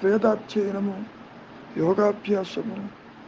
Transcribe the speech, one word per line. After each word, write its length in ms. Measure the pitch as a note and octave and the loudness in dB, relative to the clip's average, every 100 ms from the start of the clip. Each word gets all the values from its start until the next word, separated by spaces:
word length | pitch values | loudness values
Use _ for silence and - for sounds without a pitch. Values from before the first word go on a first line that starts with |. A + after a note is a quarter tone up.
వేదాధ్యయనము, 920 | G3 G#3 A3 G#3+ - G#3+ G3 G3 G3+ F#3+ A3 - - - - - - - | 2 4 4 2 -2 -2 0 0 -2 -4 -10 -14 -20 -20 -20 -18 -8 0
యోగాభ్యాసము 1000 | E3 G3 G#3 G#3 G3+ G3+ F3+ E3+ A3+ F#3+ G3+ - - - | 2 4 4 2 0 0 0 -6 -6 -6 -10 -12 -20 -20